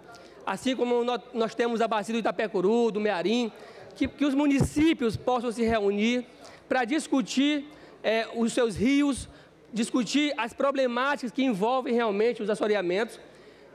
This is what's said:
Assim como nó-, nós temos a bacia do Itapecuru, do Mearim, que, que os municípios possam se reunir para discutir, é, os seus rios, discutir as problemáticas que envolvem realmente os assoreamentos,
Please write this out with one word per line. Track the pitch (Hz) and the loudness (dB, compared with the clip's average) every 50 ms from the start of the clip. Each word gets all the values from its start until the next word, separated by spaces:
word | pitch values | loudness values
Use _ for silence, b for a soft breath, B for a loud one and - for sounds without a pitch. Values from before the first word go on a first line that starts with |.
| - B B B B B B B B | -18 B B B B B B B B
Assim | - 190 - - 247 262 | -6 -6 -4 -2 -2 0
como | 220 247 247 240 240 | 0 0 0 2 0
nó-, | 240 240 247 226 - - | 0 0 -2 -4 -6 -6
nós | - 226 226 220 - | -4 -2 -2 -2 0
temos | - 240 233 233 208 | 0 0 0 0 0
a | 233 214 | 0 0
bacia | 220 214 202 - | 0 -2 -2 -2
do | 226 233 | -2 -2
Itapecuru, | 202 233 - - 226 208 - 185 175 190 226 240 233 226 | 0 -2 0 -2 -2 -2 0 0 2 2 4 4 2 2
do | 185 214 | 0 0
Mearim, | 214 214 196 170 165 185 226 247 240 214 - B B B B B B B B | 0 0 0 0 0 0 2 0 0 -2 -6 B B B B B B B B
que, | - 277 | -4 -4
que | 254 - - 277 | -4 -2 0 0
os | 294 262 | 0 2
municípios | 277 294 285 277 269 - - - 294 302 330 311 - 254 226 175 | 2 2 4 4 2 2 2 2 2 4 4 4 2 0 -2 -2
possam | - - 247 247 247 220 247 | -2 -2 -2 -2 0 -2 -4
se | 208 208 233 | -2 -2 0
reunir | 220 226 220 202 202 202 208 214 233 247 247 240 B B B B B B B B B | 0 2 2 2 2 2 2 2 2 0 0 -2 B B B B B B B B B
para | 262 254 247 | 0 0 0
discutir, | 214 285 320 - - 277 269 208 - - 254 277 294 302 285 285 - B B B B B B | 0 0 -2 0 0 0 0 0 0 0 2 2 2 2 0 -4 -8 B B B B B B
é, | B 202 220 226 220 - - | B 0 0 0 0 -2 -2
os | 233 233 226 | -2 -2 0
seus | - 262 247 233 185 | 0 0 0 0 0
rios, | 139 196 262 285 285 285 285 254 - - - B B B B B B - - | 0 2 2 4 4 2 2 0 -2 -6 -12 B B B B B B -18 -8
discutir | - 202 233 - - 254 226 - - 277 302 294 - | -4 -4 -2 -2 0 -2 0 0 0 0 0 0 -2
as | 202 226 233 | -4 -6 -6
problemáticas | - - 262 277 277 269 262 247 233 240 262 277 294 - - 226 | -4 -2 0 0 2 2 0 0 0 0 0 0 -2 -2 -6 -6
que | - - | -2 0
envolvem | 262 262 226 175 202 233 262 262 247 277 | 0 0 0 0 0 0 0 0 0 0
realmente | 233 233 233 220 196 202 220 240 240 - | 0 0 0 0 0 0 0 0 0 -2
os | 214 196 | -2 -4
assoreamentos, | 208 196 220 214 208 202 180 175 175 196 240 226 - - - B B B B B B B B B | -2 0 0 0 0 0 0 0 0 0 -2 -4 -6 -12 -20 B B B B B B B B B